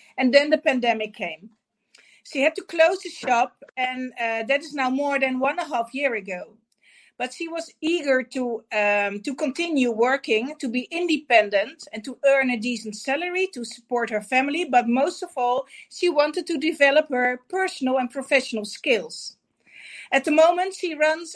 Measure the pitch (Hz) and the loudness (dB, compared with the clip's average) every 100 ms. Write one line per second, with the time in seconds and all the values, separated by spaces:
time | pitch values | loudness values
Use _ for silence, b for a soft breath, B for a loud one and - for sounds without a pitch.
0 | _ - 254 277 294 302 302 262 233 220 | _ 0 4 6 6 2 2 2 0 0
1 | 214 214 180 160 202 _ _ _ _ _ | -4 -6 -10 -10 -18 _ _ _ _ _
2 | _ _ - 285 277 - - 339 330 381 | _ _ -10 0 0 0 -8 4 4 4
3 | 349 - 269 233 254 _ - - 254 254 | -8 -8 0 2 2 _ -16 -6 -6 -4
4 | 254 - 233 226 220 277 285 285 262 262 | -8 -6 -4 -4 -2 -2 -2 -4 -2 0
5 | 285 277 269 254 269 330 294 254 233 262 | 0 0 0 0 -2 -2 -4 -4 -4 -4
6 | 285 220 190 180 175 _ _ _ _ _ | -4 -4 -8 -12 -12 _ _ _ _ _
7 | _ _ 254 - 330 330 330 _ 311 339 | _ _ -10 -8 -8 -8 -10 _ -2 -2
8 | 285 262 254 269 247 220 - 214 208 208 | 2 0 0 -6 -4 -6 -4 0 2 2
9 | 202 202 247 269 294 269 339 294 247 214 | 0 -4 -8 -4 -4 -2 -2 2 2 2
10 | 240 277 - 220 254 311 254 247 247 330 | 2 2 0 0 0 -6 -4 -4 -4 -4
11 | 349 302 - 226 208 202 226 330 - 214 | 0 -2 4 4 6 0 0 -8 -14 -12
12 | 208 247 277 269 262 240 240 233 220 214 | -12 0 2 4 2 -2 -4 -6 -8 -10
13 | - 294 349 359 381 247 226 - _ 240 | -4 -4 -2 -4 -4 -6 -12 -14 _ -2
14 | 226 214 202 254 285 311 339 247 233 247 | -2 -4 0 0 0 -2 2 2 4 2
15 | 311 - 349 - 247 247 - b b - | 0 -2 -10 -2 0 -2 -4 b b -2
16 | 349 294 302 320 - 320 311 311 277 294 | 2 4 2 0 -4 -2 -2 4 6 6
17 | 302 254 247 254 _ 381 370 - 254 262 | 2 0 0 -2 _ -2 -2 -2 0 0
18 | 247 277 254 277 247 220 208 - 311 226 | -2 -6 0 0 0 -6 -6 -8 0 0
19 | 160 - - - _ _ b b b b | 0 -12 -16 -18 _ _ b b b b
20 | b 269 277 302 330 349 381 381 349 294 | b 0 2 6 6 4 -2 -4 -6 0
21 | 302 320 330 | 0 0 -6